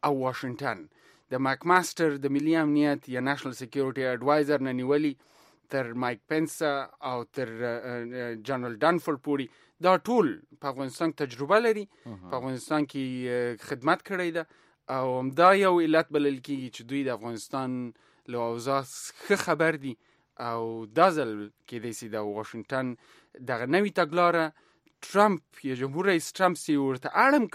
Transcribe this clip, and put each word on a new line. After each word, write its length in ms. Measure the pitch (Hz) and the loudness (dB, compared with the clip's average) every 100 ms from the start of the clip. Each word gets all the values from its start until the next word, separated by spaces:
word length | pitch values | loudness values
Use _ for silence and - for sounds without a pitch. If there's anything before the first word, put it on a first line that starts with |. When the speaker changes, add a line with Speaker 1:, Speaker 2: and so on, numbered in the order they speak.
Speaker 1:
او 100 | 147 135 | 0 0
واشنګټن. 600 | 127 127 131 113 139 95 78 _ _ _ _ | -2 -4 -6 -6 -6 -6 -10 _ _ _ _
د 40 | 127 135 | -2 0
ماک 200 | 131 170 | 0 4
ماسټر 520 | 180 170 - 160 139 | 4 4 0 0 2
د 100 | 139 | 0
ملي 280 | 139 156 165 | 0 2 2
امنیت 540 | 151 147 147 139 - | 4 4 2 0 -4
یا 120 | 127 | -4
نېشنل 320 | 135 143 131 117 | -2 -2 -6 -10
سکیورټي 420 | 123 139 135 131 131 | -6 -2 -2 -2 -4
اډوایزر 480 | 123 131 151 143 143 | 0 2 2 4 2
نه 100 | 135 | 0
نیولي 440 | 127 127 147 151 135 _ _ _ _ _ | -2 0 2 0 -4 _ _ _ _ _
تر 240 | 139 120 | -6 -4
مایک 260 | 120 123 117 - | -4 -4 -4 -4
پنس 360 | 156 160 - 156 139 131 - 139 | -2 -2 -2 -2 -2 -6 -10 -8
او 120 | 123 | -6
تر، 240 | 117 139 117 | -6 -8 -8
آه، 240 | 113 120 | -6 -6
آه، 640 | 117 127 120 117 127 120 | -6 -8 -8 -8 -8 -8
جنرال 420 | 113 110 131 123 110 | -8 -6 -4 -4 0
ډانفورډ 440 | 156 170 165 139 147 | 2 2 -2 -4 -2
پورې 180 | 139 123 - _ _ | -4 -4 -12 _ _
دا 160 | 180 185 | 4 4
ټول 300 | - 240 147 90 - - | 4 4 4 0 -12 -8
په 60 | 139 | -8
افغانستان 440 | 131 131 - 165 | -6 -8 -4 -4
تجربه 480 | 147 135 120 143 214 | -2 -6 -4 2 4
لري، 280 | 233 214 196 _ 120 | 4 0 -6 _ -16
Speaker 2:
مهم. 240 | 98 92 | -16 -8
Speaker 1:
په 60 | 131 | -6
افغانستان 500 | 131 127 - 151 143 | -4 -6 -2 0 0
کې، 200 | 139 131 127 127 | -4 -6 -4 -2
آه، 280 | 123 120 113 - | -2 -2 -4 -8
خدمت 300 | 127 143 175 - | -2 0 0 0
کړی 220 | 185 175 | -4 -2
ده. 140 | 165 156 _ _ _ - | -4 -8 _ _ _ -6
او 300 | 131 131 127 | -2 0 -2
همدا 340 | 131 135 185 | 0 6 8
یو 260 | 196 190 175 | 8 6 4
علت 280 | 160 160 - | 4 4 4
بلل 260 | 147 143 131 | 2 0 0
کېږي 320 | 143 135 127 - | -6 -8 -8 -12
چې 60 | |
دوی 220 | 117 139 | -6 -4
د 60 | 131 | -4
افغانستان 840 | 110 117 113 - 135 131 127 120 - _ _ - | -4 -6 -8 -6 -6 -4 -4 -8 -12 _ _ -8
له 100 | 120 | -4
اوضاع 440 | 117 117 127 139 131 - - - - | -4 -4 -2 -2 -2 -10 -14 -12 0
ښه 80 | 196 | 0
خبر 400 | - 156 165 156 | 2 2 2 0
دي. 220 | 135 113 _ _ _ - | -6 -12 _ _ _ -10
او 460 | 120 117 113 113 107 | -6 -6 -6 -8 -2
دا 240 | 127 185 | 6 6
ځل 380 | 151 117 107 104 - - | 6 -2 -4 -8 -14 -14
کېدای 240 | 120 117 | -10 -8
سي 160 | 107 113 | -10 -8
د 60 | 107 | -6
واشنګټن 800 | 104 104 107 117 - 131 127 120 _ - _ - 127 | -4 -6 -8 -12 -6 -4 -4 -8 _ -20 _ -14 -6
دغه 160 | 117 123 | -4 0
نوې 260 | 180 208 190 | 2 2 0
تګلاره 460 | 160 170 175 165 160 - _ _ _ _ - | 0 4 4 4 0 -6 _ _ _ _ 0
ټرمپ 360 | 196 208 170 - - | 4 4 4 -6 -10
یا 120 | 135 127 | -6 -4
جمهور 300 | 135 156 196 | -4 -2 0
رئیس 280 | 170 - | 0 -2
ټرمپ 240 | - 185 160 | 0 0 2
سي 180 | - 143 | 0 0
ورته 340 | 135 127 - | 0 -2 -2
اړم 360 | 190 262 285 214 | 4 6 4 2